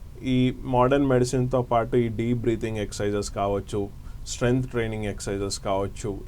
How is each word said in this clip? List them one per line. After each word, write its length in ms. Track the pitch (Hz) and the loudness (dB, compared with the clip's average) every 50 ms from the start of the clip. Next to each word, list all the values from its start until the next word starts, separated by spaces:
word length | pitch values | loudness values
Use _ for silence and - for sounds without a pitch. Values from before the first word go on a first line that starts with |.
| - - - - | -14 -14 -12 -6
ఈ 320 | 127 131 127 127 127 127 - - 113 | -2 0 2 4 2 2 0 -2 -4
మోడర్న్ 420 | 131 127 123 123 131 139 143 143 | 0 4 4 6 6 6 4 4
మెడిసిన్‌తో 560 | 135 127 123 123 123 - 127 123 127 139 127 | 4 4 4 4 4 2 0 2 2 0 0
పాటు 340 | 123 - 123 117 110 123 131 | 2 2 2 2 2 4 4
ఈ 120 | 123 117 113 | 2 2 2
డీప్ 300 | 107 110 113 120 123 117 | 0 -2 0 0 0 0
బ్రీతింగ్ 400 | 107 123 113 107 120 113 110 107 | 2 0 0 0 0 -2 -2 -2
ఎక్సర్‌సైజెస్ 520 | 101 95 - - 104 104 104 101 101 - | -4 -4 -2 -2 -2 0 0 -2 -2 -4
కావచ్చు, 580 | - 107 101 101 101 98 98 - - 104 101 98 - - - - - - - - | -2 -2 0 0 0 -2 -2 -4 -4 -4 -4 -4 -8 -12 -14 -12 -12 -12 -10 -10
స్ట్రెంగ్త్ 420 | - - 127 120 127 131 127 127 | -4 0 2 2 2 2 0 -2
ట్రైనింగ్ 340 | - 120 113 113 110 110 107 | -2 -2 -2 -2 -2 -4 -4
ఎక్సర్‌సైజెస్ 540 | 101 98 - - 110 98 98 101 98 - - | -4 -4 -4 -4 -4 -2 -2 -2 -4 -4 -4
కావచ్చు, 640 | - 104 98 98 101 95 - - - 107 98 98 - | -2 -2 0 0 -2 -2 -4 -6 -6 -6 -6 -6 -8